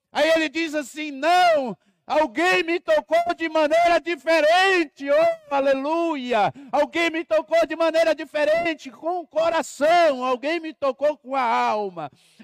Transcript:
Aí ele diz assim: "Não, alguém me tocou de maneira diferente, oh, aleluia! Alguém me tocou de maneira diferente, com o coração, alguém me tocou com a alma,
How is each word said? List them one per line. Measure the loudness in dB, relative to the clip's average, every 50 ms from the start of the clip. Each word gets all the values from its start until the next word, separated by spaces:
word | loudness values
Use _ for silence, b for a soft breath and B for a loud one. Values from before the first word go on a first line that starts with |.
| _ _
Aí | -2 0 2 2
ele | 2 2 0 -2
diz | -4 -4 -4 -4 -4
assim: | -6 -6 -8 -10 -12 -10 -10
"Não, | -8 -4 0 2 4 4 4 4 2 2 -2 -4 -8 -12 _ _ _ _ _
alguém | -4 0 0 0 0 0 0 0 2 2 0 0
me | -2 -4 -4
tocou | -2 0 0 0 0 0 0 0 0 0 -4
de | -4 -4 -4
maneira | -2 0 0 2 2 2 2 4 2 0
diferente, | 0 -4 -8 -6 -2 0 2 2 4 4 4 4 4 4 2 2 0 -2 _ -8 -2 0
oh, | 2 2 2 2 0 -2 -6 -4 -2
aleluia! | 0 2 2 0 0 0 -2 -2 -2 -2 -2 -2 -4 -4 -2 0 0 0 0 -2 -6 -10 -4
Alguém | -2 0 0 0 0 -2 -2 -2
me | -2 -4 -4
tocou | -2 -2 -2 0 2 2 2 2 0
de | 0
maneira | -2 0 0 2 2 2 2 0
diferente, | -4 -6 -8 -4 -2 0 0 0 0 0 -2 -4 -6 -10 -18
com | -16 -10 -6 -6 -6 -6
o | -6 -6
coração, | -4 -2 0 0 0 -2 -4 -4 -4 0 2 4 4 6 4 4 2 0 -2
alguém | -2 -2 -2 -2 -4 -4 -4
me | -6 -10 -10
tocou | -6 -4 -4 -4 -2 -2 -2 -2 -4
com | -8 -6 -4
a | -2
alma, | -2 0 0 0 0 0 -2 -2 -4 -6 -8 -10 -12 -12 _ B B B B B